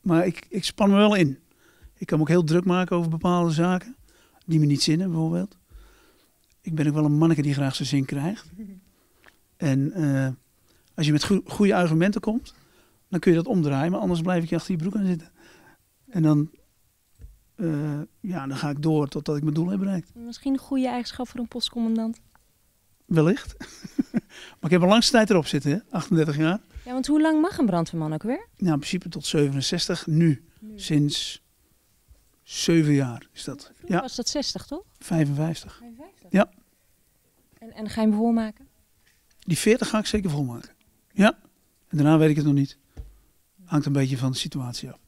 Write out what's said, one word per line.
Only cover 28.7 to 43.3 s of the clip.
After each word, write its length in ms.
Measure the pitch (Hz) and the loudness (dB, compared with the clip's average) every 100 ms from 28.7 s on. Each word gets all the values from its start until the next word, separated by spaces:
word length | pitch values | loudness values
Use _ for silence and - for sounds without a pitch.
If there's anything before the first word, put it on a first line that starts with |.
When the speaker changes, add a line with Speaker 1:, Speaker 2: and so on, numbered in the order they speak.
Speaker 1:
in 60 | 147 | 0
principe 300 | 143 180 180 | -2 -6 -6
tot 180 | - - | -10 -2
zevenenzestig, 800 | 165 147 139 131 175 - 180 - | 0 2 0 -4 -4 -4 -6 0
nu. 380 | 156 165 139 _ _ | 2 4 2 _ _
Speaker 2:
Nu. 180 | 214 214 | -20 -14
Speaker 1:
Sinds 640 | - 151 147 - - - _ _ _ _ _ _ _ - _ _ | -2 0 0 -2 -8 -12 _ _ _ _ _ _ _ -20 _ _
zeven 500 | _ - - 165 151 | _ -6 2 4 4
jaar 360 | 143 131 117 - | 2 0 -6 -16
is 120 | - | -16
dat. 180 | - - - | -14 -14 -18
Speaker 2:
Vroeger 220 | _ 349 180 | _ -4 -4
Speaker 1:
Ja. 40 | |
Speaker 2:
was 160 | 254 - | -4 -8
dat 120 | 240 | -6
zestig, 380 | 294 262 185 - | -6 -6 -8 -12
toch? 180 | 302 415 _ | -14 -14 _
Speaker 1:
Vijfenvijftig. 800 | - 170 143 143 160 160 - - | -4 0 0 0 -4 -6 -12 -20
Speaker 2:
Vijfenvijftig? 540 | 240 233 330 _ 180 | -20 -20 -20 _ 0
Speaker 1:
Ja. 200 | 185 - _ _ _ _ _ _ _ _ _ _ _ | 2 2 _ _ _ _ _ _ _ _ _ _ _
Speaker 2:
En, 140 | 226 | -20
en 160 | - 214 | -12 -10
ga 120 | 226 | -2
je 80 | 220 | 0
hem 80 | 208 | 2
volmaken? 520 | 233 233 220 214 170 _ _ _ _ _ _ _ | 2 0 -2 -8 -20 _ _ _ _ _ _ _
Speaker 1:
Die 200 | - 160 | -4 0
veertig 300 | - 240 202 | 4 2 2
ga 100 | 214 | -2
ik 80 | 202 | -2
zeker 240 | 214 190 | -2 -2
volmaken. 400 | 147 135 117 - _ _ _ _ | -2 -4 -8 -16 _ _ _ _
Ja. 260 | - 208 330 _ _ _ _ _ | 2 2 2 _ _ _ _ _
En 80 | 151 | 2
daarna 220 | 147 160 | 4 6
weet 120 | 156 | 6
ik 60 | 151 | 4
het 80 | |
nog 100 | 147 | 2
niet. 240 | 143 139 - _ - - _ _ | 2 0 -4 _ -20 -20 _ _